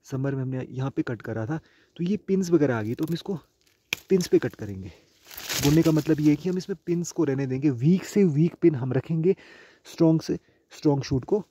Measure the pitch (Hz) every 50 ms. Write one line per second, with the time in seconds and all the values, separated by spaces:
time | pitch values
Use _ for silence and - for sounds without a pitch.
0 | _ - - 131 135 139 139 135 131 127 131 131 123 - 123 127 131 135 - -
1 | 160 - 123 104 - - 113 110 110 110 156 160 _ _ _ _ _ _ _ -
2 | 170 175 208 202 _ - 190 190 190 170 175 160 147 135 123 113 107 107 123 -
3 | 160 151 170 165 - - 196 151 _ _ _ _ _ _ _ _ _ _ - -
4 | - _ 190 185 175 - - 170 - 123 - - 110 101 98 95 92 90 - -
5 | _ _ _ _ _ - - - - - - - 131 143 151 160 165 165 156 156
6 | 143 - 156 143 151 151 147 147 - 185 180 185 175 - 196 - _ - 175 175
7 | 170 - - - 165 143 135 135 139 131 127 131 143 156 131 113 123 156 185 185
8 | - - - 214 202 180 139 143 160 175 - _ - 170 156 123 123 127 127 131
9 | - - 165 160 160 185 196 - - - - - - - _ _ _ - - -
10 | 165 160 160 160 - - - 170 _ _ _ _ _ _ - - - 156 143 139
11 | 127 - 139 131 123 - 190 214 180 _